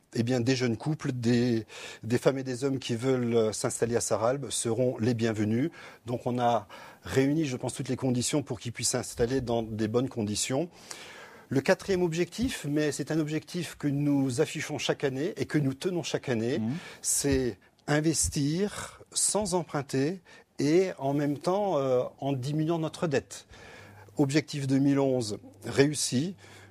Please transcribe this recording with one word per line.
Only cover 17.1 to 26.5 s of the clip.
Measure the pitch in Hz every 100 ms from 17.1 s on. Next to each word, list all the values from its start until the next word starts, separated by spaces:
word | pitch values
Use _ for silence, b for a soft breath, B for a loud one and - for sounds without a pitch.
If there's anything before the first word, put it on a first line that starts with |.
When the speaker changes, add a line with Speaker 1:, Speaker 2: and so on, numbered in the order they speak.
| - 143 135 127 101 b _ -
Speaker 1:
investir | 147 156 151 - - 139 165 208 - - - -
sans | - - 196 214
emprunter | 180 156 151 131 135 139 190 B B - -
et | 139 165 190 -
en | 139
même | 143 147 143
temps, | - 190 208 156
euh, | 135 123 131 -
en | 139
diminuant | 139 123 151 156 170
notre | 160 - 175
dette. | 131 - - - B B B B B B -
Objectif | 143 147 143 147 135
deux | 135
mille | 139 139
onze | 139 127 110 104 - - 113
réussi. | 120 143 151 - 117 170 196 B